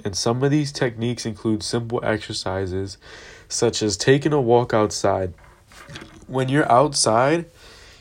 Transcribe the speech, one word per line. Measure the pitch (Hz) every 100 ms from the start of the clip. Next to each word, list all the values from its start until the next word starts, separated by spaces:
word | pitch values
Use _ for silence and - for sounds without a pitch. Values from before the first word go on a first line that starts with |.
and | 104
some | 90 117 123
of | 139
these | 151 143
techniques | - 131 113 117 117 117
include | 104 113 104
simple | - 117 117 120
exercises, | 110 107 - 104 95 95 95 92 98 - - - - - -
such | - 117 -
as | 107 98
taking | - 139 151
a | 147
walk | 117 120 123
outside. | 110 104 - 101 95 92 - - - _ - - - - - -
When | 131 131
you're | 143 -
outside, | 120 143 143 113 113 135 170 165 - - - - -